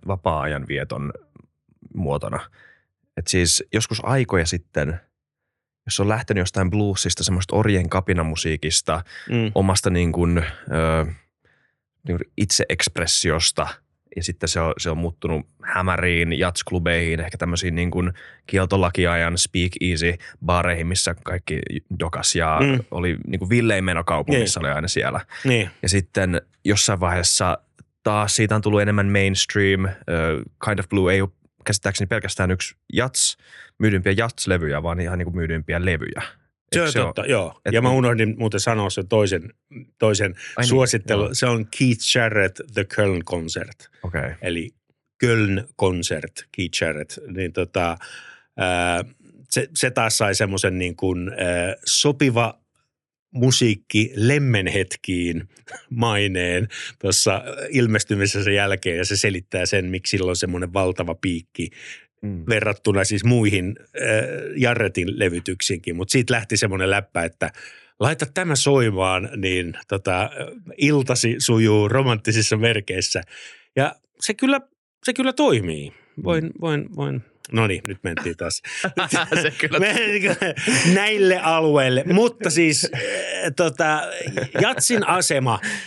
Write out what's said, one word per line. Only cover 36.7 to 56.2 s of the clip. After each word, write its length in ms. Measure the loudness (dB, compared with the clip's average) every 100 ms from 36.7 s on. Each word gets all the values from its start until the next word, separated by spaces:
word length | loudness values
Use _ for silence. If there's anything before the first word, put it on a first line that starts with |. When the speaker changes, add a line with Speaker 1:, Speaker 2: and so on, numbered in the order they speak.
Speaker 2:
Se 60 | 0
Speaker 1:
Eikö 60 | 0
Speaker 2:
on 60 |
Speaker 1:
se 80 | 0
Speaker 2:
totta, 220 | 0 -2
Speaker 1:
ole? 80 | 0
Speaker 2:
joo. 300 | 0 -2 -6 -2
Speaker 1:
Et 80 |
Speaker 2:
Ja 80 | 2
mä 80 | 4
Speaker 1:
niin. 80 | 4
Speaker 2:
unohdin 380 | 4 2 0 0
muuten 220 | 0 0
sanoa 300 | 0 0 0
sen 180 | -2 0
toisen, 460 | 2 2 0 -6 -18 _ -20 -20 _
toisen 360 | 0 2 0 -4 -10 -4
Speaker 1:
Ai 60 |
niin, 60 | 2
Speaker 2:
suosittelu. 520 | 4 4 0 0 0
Speaker 1:
joo. 60 | 0
Speaker 2:
Se 120 | 0 0
on 220 | 0 -2 2
Keith 240 | 2 2 2 2
Jarrett, 440 | 2 2 0 -2 -8
The 100 | -4
Köln 360 | -2 2 2 2 -2
Concert. 640 | -6 -4 -8 -10 -14 -20 _
Speaker 1:
Okei. 180 | -8 -6 -6 -6
Speaker 2:
Eli 280 | -6 -4 -6 -12 _ _ _ 0
Köln 460 | 2 4 2 0 -4 -2
Concert, 520 | 0 0 -2 -4 -8 -14 -14
Keith 300 | -6 -4 -2
Jarrett. 320 | -2 -4 -8 -14 -12
Niin 260 | -6 -4
tota, 440 | -4 -2 0 -2 -2 -10 -20 -20 -20 _ -4
ää, 460 | 0 0 0 0 -4 -12 -20 -18 -4
se, 200 | -4 -2 -2
se 160 | -2
taas 260 | 2 0 2
sai 180 | 2 2
semmosen 440 | 0 0 0 0
niin 160 | -4 -2
kuin, 340 | -2 -2 -4
ää, 460 | -4 -2 0 -2 -4 -2
sopiva 720 | 2 2 2 2 2 0 -4 _ _ _ _ _ _ _
musiikki 800 | 2 4 4 4 2 0 0 0 2
lemmenhetkiin 1300 | 2 4 2 2 2 0 -2 -6 -4 -2 0 -4 -8 _ -20 -20 -10
maineen 800 | -2 0 2